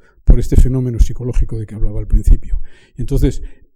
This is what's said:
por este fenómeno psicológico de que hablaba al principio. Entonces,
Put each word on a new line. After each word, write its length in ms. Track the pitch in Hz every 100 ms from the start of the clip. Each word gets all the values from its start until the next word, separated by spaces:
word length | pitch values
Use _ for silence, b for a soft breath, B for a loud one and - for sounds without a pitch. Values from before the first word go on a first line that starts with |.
| b b
por 140 | - 123
este 160 | -
fenómeno 440 | 131 127 131 123 113
psicológico 600 | - - 123 117 117 113
de 80 | 104
que 80 |
hablaba 240 | 104 107 107
al 80 | 104
principio. 520 | 110 - - - - b b b
Entonces, 480 | - 110 139 139 - B B B